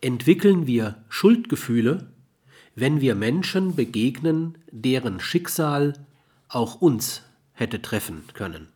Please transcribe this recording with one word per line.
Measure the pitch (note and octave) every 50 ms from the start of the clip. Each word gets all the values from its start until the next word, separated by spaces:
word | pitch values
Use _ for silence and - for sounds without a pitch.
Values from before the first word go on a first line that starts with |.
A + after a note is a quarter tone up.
| -
entwickeln | C3 B2+ A#2 - C#3+ F3 F3 - G3+ G3 F3+ D#3+
wir | C3 B2 A#2 A2 G#2+ G#2 - - _
Schuldgefühle, | - - - G3+ A#3 A#3 A#3 - - - - - A#2 A#2+ A2+ A#2 D3 F#3+ - - - _ _ _ _ _ _ _ - - - _ _
wenn | - B2 C3+ D3+ D3+
wir | C3+ C3 A2+
Menschen | G2 G#2 A2 C3 F3+ F#3 - - F#3+ F#3+ F#3 F3
begegnen, | D3 A#2+ A2+ - G#2+ A2 B2+ B2 B2 D3 E3 D#3+ D#3+ E3 E3 D#3+ - _ -
deren | - A2+ A2 C3 B2+ C3 B2+ A#2+ F#2+ F#2
Schicksal | - - - F3 E3+ - - - D#3+ D3+ D3 C#3+ C#3+ C#3+ C#3+ - - - _ _ _ _ _ _ _ _
auch | - B2+ A#2 A2+ - - F3+
uns | E3+ C3+ G#2+ - - - - - - _ _ _ _ _
hätte | - A#2 A2 - G#2+
treffen | - - - G#2+ - - E2 D#2 D2+ - -
können. | - G2+ F2+ D#2+ D#2+ D#2 D#2+ _